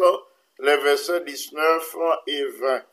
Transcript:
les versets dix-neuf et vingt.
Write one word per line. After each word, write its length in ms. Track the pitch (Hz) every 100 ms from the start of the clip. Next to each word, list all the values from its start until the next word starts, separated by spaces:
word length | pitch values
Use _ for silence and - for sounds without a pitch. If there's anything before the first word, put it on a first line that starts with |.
| 180 190 - _ _ -
les 180 | 139 143
versets 420 | 143 139 170 175
dix-neuf 760 | 143 139 - 151 160 165 165 - 165 - -
et 180 | 147
vingt. 400 | 139 117 131 127 -